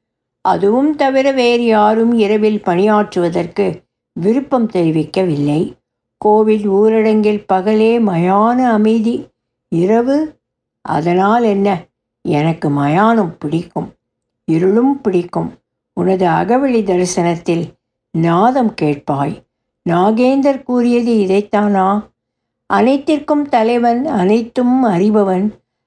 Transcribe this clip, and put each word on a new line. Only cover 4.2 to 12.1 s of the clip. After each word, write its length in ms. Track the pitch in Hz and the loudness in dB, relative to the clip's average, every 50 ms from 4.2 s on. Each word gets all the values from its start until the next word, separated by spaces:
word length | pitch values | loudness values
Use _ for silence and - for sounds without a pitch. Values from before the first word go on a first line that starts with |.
| 165 202 233 277 269 - 269 247 226 208 | -2 0 0 0 -2 -2 -2 -2 0 0
தெரிவிக்கவில்லை. 1040 | - 185 170 160 156 160 151 156 - 190 190 175 151 143 143 143 147 156 202 - - _ _ _ _ _ _ _ _ - - | 0 0 0 0 0 0 -2 -2 -2 -2 -2 -2 -2 -2 -2 -2 0 -2 -2 -4 -8 _ _ _ _ _ _ _ _ -4 0
கோவிட் 420 | 214 214 220 214 220 214 214 208 202 | 2 2 4 4 2 0 0 0 0
ஊரடங்கில் 760 | 190 196 214 220 220 220 214 220 214 214 208 214 214 208 - - 190 | 0 2 2 2 2 2 2 2 2 2 2 0 -2 -2 -2 -2 -2
பகலே 460 | 190 185 214 220 214 220 226 233 240 | -2 0 0 0 2 2 2 0 0
மயான 640 | 226 196 175 165 175 185 190 202 214 233 247 254 254 | 0 0 0 0 0 0 2 2 2 2 2 0 0
அமைதி. 640 | 247 226 208 214 214 226 233 214 233 247 - - - _ _ _ _ _ _ _ - | 0 2 2 2 2 0 0 0 -2 -4 -6 -8 -12 _ _ _ _ _ _ _ -6
இரவு, 680 | - 165 180 196 220 233 240 262 277 294 311 311 - _ _ _ _ _ _ _ _ _ | -2 -2 0 2 2 2 2 0 0 -2 -2 -4 -8 _ _ _ _ _ _ _ _ _
அதனால் 640 | - - - 147 151 170 175 185 190 202 220 240 240 | -10 -6 -4 -4 -2 0 0 2 2 2 2 2 2
என்ன? 420 | 220 202 196 196 202 190 165 - _ _ _ _ _ | 0 0 0 0 0 -2 -4 -6 _ _ _ _ _